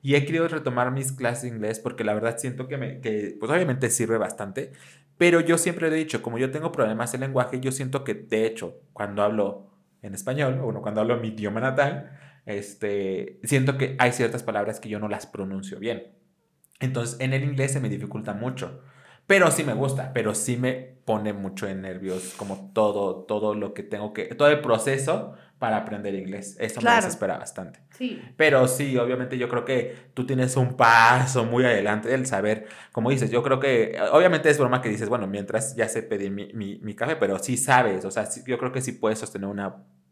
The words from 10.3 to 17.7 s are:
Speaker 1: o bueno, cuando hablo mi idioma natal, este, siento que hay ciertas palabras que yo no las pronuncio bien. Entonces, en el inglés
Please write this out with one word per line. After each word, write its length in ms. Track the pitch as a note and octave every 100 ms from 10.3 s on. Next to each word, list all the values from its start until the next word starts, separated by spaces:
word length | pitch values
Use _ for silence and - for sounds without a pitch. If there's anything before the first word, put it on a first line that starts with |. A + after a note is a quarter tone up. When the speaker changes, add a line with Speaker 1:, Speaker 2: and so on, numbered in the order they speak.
| C#3 C#3 C3
Speaker 1:
o 40 |
bueno, 180 | B2 G#2
cuando 180 | G#2 G#2+
hablo 160 | A2+ A#2
mi 120 | A2+
idioma 320 | G#2+ G#2 G#2+
natal, 580 | C3 C3 C#3+ C#3+ - - - _
este, 960 | - G2+ G2+ - G#2 G2+ F#2+ F#2+ - -
siento 340 | - C3+ C3 C3+
que 180 | C3+ -
hay 140 | B2
ciertas 300 | A#2+ A#2 A#2
palabras 360 | A#2 G#2 G#2 G#2+
que 120 | A2
yo 80 | G#2
no 80 | G#2
las 180 | G2 -
pronuncio 520 | - F#2+ F#2+ F#2+ F#2+
bien. 340 | A2 A2+ - _ _ _ _ _ _ _
Entonces, 380 | C3 B2 A#2 -
en 120 | C3
el 120 | C3+
inglés 280 | C#3+ C3+ C3+